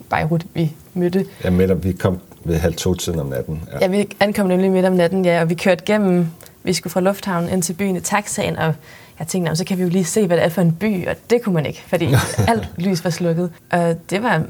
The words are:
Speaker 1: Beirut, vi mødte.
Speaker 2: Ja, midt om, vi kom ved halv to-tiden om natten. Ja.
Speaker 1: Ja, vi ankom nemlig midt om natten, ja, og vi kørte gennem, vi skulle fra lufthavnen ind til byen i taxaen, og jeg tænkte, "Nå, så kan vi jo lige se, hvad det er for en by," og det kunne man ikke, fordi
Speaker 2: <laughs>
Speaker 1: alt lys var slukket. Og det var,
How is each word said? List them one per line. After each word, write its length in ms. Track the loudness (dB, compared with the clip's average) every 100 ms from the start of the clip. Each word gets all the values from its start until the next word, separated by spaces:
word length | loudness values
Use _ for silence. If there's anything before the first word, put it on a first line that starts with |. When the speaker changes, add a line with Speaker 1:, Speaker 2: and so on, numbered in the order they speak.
| -4
Speaker 1:
Beirut, 360 | -2 0 -2 -4
vi 220 | -4 -4 -4 -10
mødte. 320 | -4 0 0 -2 -4
Speaker 2:
Ja, 60 | 0
midt 220 | 2 4
om, 120 | 2
vi 80 | 0
kom 280 | 0 0 0 -6 -10
ved 120 | -2 0
halv 200 | 0 0
to-tiden 440 | -2 -2 -2 -4
om 60 | -4
natten. 360 | -4 -6 -8 -10
Ja. 60 | -2
Speaker 1:
Ja, 60 | 0
vi 280 | 0 -2 0
ankom 280 | 0 2 2
nemlig 240 | 2 2
midt 140 | 2 4
om 80 |
natten, 320 | 4 2 2 2
ja, 160 | 2
og 80 | 2
vi 40 | 0
kørte 280 | 2 0 2
gennem, 420 | 2 2 2 0 -4 -18 -8
vi 100 | -4
skulle 180 | -4 -4
fra 80 | 0
lufthavnen 500 | 0 0 -2 -4 -2
ind 140 | -2
til 100 | -2
byen 220 | -2 -2 -2
i 40 |
taxaen, 580 | -2 -4 -4 -4 -4 -2
og 160 | -2 -2 -8 -20 -20 -12
jeg 80 | -6
tænkte, 220 | -2 -2
"Nå, 40 | -2
så 100 | -2
kan 120 | 0
vi 60 |
jo 60 | 0
lige 160 | 0 0
se, 220 | 0 2
hvad 100 | 4
det 80 | 2
er 40 |
for 120 | 2
en 100 | 2
by," 360 | 2 0 -2 -4
og 80 | -6 0
det 120 | 0
kunne 100 | 2 0
man 100 | -2
ikke, 180 | -6 -4
fordi 280 | -2 2 2 2
Speaker 2:
<laughs> 180 | 0 0
Speaker 1:
alt 200 | 0 -2 -4
lys 260 | -2 0
var 60 | -2
slukket. 380 | -2 0 0 -2 -6 -4
Og 240 | 0 0 -2 -4
det 140 | -4
var, 200 | 0 0 -2